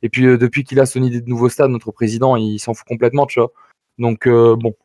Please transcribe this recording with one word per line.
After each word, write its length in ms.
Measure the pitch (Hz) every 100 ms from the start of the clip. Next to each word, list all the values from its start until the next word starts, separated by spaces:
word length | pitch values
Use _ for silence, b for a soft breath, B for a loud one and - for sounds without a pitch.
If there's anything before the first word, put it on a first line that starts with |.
Et 60 | 117
puis, 180 | - 127
euh, 120 | 127
depuis 260 | 120 113
qu'il 160 | 135 131
a 60 | 131
son 160 | -
idée 180 | 131 120
de 80 | 120
nouveau 200 | 123 120
stade, 220 | - 139
notre 220 | 123 110
président, 440 | 104 113 113 131 127
il 220 | 110 107
s'en 160 | -
fout 120 | 117 -
complètement, 400 | 117 120 131 143
tu 140 | -
vois. 120 | 117 _ b _ _ _
Donc, 280 | 120 110 -
euh, 300 | 120 117 113
bon. 180 | 117 110